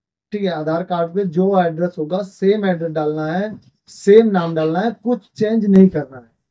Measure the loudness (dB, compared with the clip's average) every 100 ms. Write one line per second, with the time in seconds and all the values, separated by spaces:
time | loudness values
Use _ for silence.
0 | _ _ _ -6 -4 -4 -4 -4 -4 -4
1 | -4 -4 -4 0 2 2 0 -2 -6 -4
2 | -6 -6 -8 -2 0 0 0 -2 -4 -4
3 | -4 -4 -4 -4 -6 -10 _ _ _ -4
4 | 4 6 6 0 -2 -2 -2 -2 -4 -4
5 | -4 -4 _ -6 -2 0 4 6 6 4
6 | -8 -12 -20 _ _